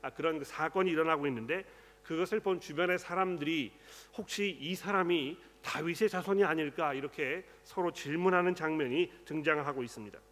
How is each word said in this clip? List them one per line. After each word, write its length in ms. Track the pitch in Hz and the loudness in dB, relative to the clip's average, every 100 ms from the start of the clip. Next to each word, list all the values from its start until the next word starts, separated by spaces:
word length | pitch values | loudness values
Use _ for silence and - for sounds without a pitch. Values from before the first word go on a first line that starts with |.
아, 100 | 135 | -10
그런 280 | - 160 156 | -2 -2 -2
그 60 | |
사건이 460 | 139 - 156 190 185 | -6 -4 -2 2 2
일어나고 360 | 160 160 160 143 | 4 4 4 2
있는데 380 | 123 113 170 185 - - - | -2 -2 -4 -4 -18 -20 -20
그것을 360 | - 160 180 214 | -6 -2 0 0
본 200 | 202 180 | 0 -2
주변의 380 | - 151 180 180 | -4 0 2 2
사람들이 760 | - 175 185 175 147 160 117 - - - - - | 0 0 0 0 0 -2 -2 -8 -20 -20 -16 -12
"혹시 400 | 208 - 202 143 | -8 -2 -2 -2
이 160 | 143 | -6
사람이 640 | 180 190 202 175 175 135 180 - - | -6 0 2 4 2 0 -6 -14 -14
다윗의 480 | - - 160 170 214 | -8 -4 -4 2 2
자손이 340 | 185 185 196 | 0 0 4
아닐까?" 520 | 190 160 151 139 156 | 4 4 0 0 -2
이렇게 500 | 135 139 - 139 165 185 - | 0 -6 -4 -2 -2 -6 -20
서로 260 | - - 175 | -10 -2 -2
질문하는 640 | - 139 156 185 185 180 | -2 -4 2 4 6 4
장면이 560 | 180 156 156 135 139 175 - - | 2 0 0 0 0 0 -4 -8
등장을 400 | 156 147 151 143 | -2 2 2 2
하고 160 | 135 | -4
있습니다. 360 | 120 - 104 90 - | -6 -8 -14 -14 -20